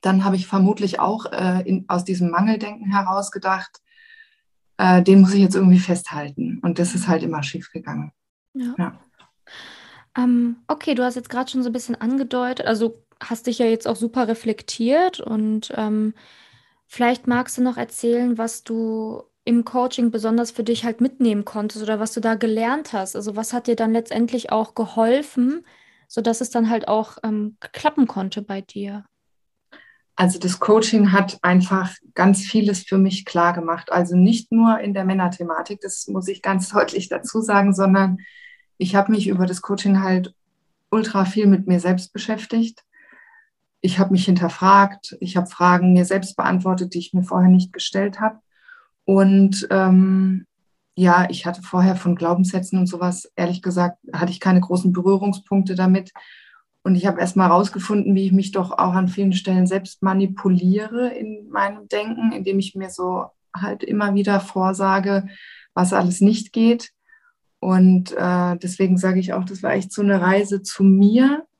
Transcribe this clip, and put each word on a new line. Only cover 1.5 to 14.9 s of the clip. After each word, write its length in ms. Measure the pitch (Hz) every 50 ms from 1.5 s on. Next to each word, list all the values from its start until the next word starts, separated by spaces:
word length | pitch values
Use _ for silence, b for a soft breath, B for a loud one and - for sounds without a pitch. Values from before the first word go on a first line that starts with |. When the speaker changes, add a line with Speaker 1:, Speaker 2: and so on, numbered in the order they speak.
| 180 185 180
Speaker 1:
in, 180 | 180 190 185 - _
aus 160 | - 180 180
diesem 260 | - 190 180 180 175
Mangeldenken 640 | 170 175 202 220 220 214 214 208 214 - 214 196 196
heraus 380 | 202 190 185 190 196 202 -
gedacht, 500 | - 196 - 190 190 190 185 - _ - b b b b b b b b b b b b b b _ _ _ _ _
äh, 260 | _ - 185 180 180 180
den 180 | 190 190 196
muss 120 | 190 185 196
ich 80 | 202
jetzt 140 | 196 180 190
irgendwie 240 | 190 190 185 180 180
festhalten. 840 | 180 - 175 175 - - - 147 147 147 143 - - 165 - - -
Und 160 | 175 170 -
das 160 | 175 180 -
ist 140 | 180 180 185
halt 140 | 180 160 165
immer 200 | 170 160 151 143
schief 280 | 139 - - - -
gegangen. 420 | _ - 78 147 151 151 147 151 _ _ _ _ _ _ _ _ _
Speaker 2:
Ja. 220 | 269 247 240 247 -
Speaker 1:
Ja. 220 | 175 - - - _ _ _ _ _ _ _ _ _ B B B B B B B B B B B B B _
Speaker 2:
Ähm, 400 | - 247 247 247 240 240 240 233 - _ -
okay, 260 | 302 302 - - 285
du 100 | 233 247
hast 100 | 247 247
jetzt 160 | 254 240 -
grad 200 | - 240 262 254
schon 120 | - 262 254
so 80 | 240
ein 20 | 226
bisschen 220 | 247 240 - 233
angedeutet, 720 | - 226 226 254 269 269 240 254 247 247 247 254 - -
also 360 | - 220 214 226 226 226 _ _ _ _ _ -
hast 240 | - 240 226 -
dich 120 | 247 233 -
ja 80 | 247
jetzt 200 | 226 226 226 -
auch 100 | - 233
super 320 | - 226 233 226 262 247 214
reflektiert 920 | 226 226 - 226 214 - - - - - 226 233